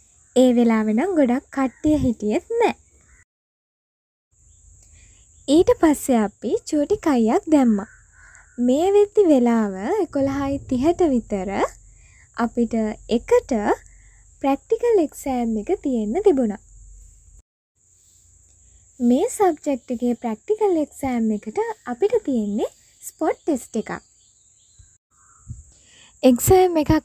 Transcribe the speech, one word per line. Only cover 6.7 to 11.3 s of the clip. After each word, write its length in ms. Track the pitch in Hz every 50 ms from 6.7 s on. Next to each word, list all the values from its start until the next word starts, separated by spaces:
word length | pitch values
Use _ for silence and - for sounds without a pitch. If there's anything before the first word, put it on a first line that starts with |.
| 311 294 294 - 415 427
කයියක් 460 | - 330 277 240 226 214 269 392 - 330
දැම්මා. 420 | 311 285 262 233 214 196 196 - - - _ _ _ - - - - - - _ _ 240
මේ 300 | 240 247 254 294 349 392
වෙද්දි 340 | 403 415 415 403 - 415 403
වෙලාව 480 | 330 294 254 240 233 233 226 220 202 190 185 196 269
එකොළහයි 680 | 403 440 349 - - 277 269 277 269 277 277 277 277 277 -
තිහට 360 | - 262 240 269 330 349 - 359
විතර 440 | 302 262 233 220 -